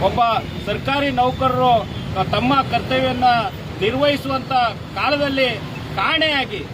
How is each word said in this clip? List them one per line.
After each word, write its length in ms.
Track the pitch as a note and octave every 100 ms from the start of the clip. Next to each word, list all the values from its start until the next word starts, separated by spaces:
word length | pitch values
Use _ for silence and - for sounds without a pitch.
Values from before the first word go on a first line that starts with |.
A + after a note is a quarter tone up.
ಒಬ್ಬ 160 | F#3+ - A#3 G#3+ - - -
ಸರ್ಕಾರಿ 440 | G#3+ - C#4+ C#4+
ನೌಕರರು 760 | B3+ B3+ B3+ C4 B3+ B3+ A#3 F#3+ - - F#3+ F#3
ತಮ್ಮ 240 | G#3 A#3+
ಕರ್ತವ್ಯವನ್ನ 720 | C#4 C4 A#3 - C4 C4 B3+ B3 A#3+ G3+ - - -
ನಿರ್ವಹಿಸುವಂತ 720 | G3 B3+ D4 C#4 C#4 C4+ B3+ B3+ A#3+ G3+ -
ಕಾಲದಲ್ಲಿ 540 | G3 A3+ D4 C#4+ C4+ B3+ A3 - - - D#3
ಕಾಣೆಯಾಗಿ 640 | G#3+ D#4+ D#4+ C#4+ B3 G3+ C#3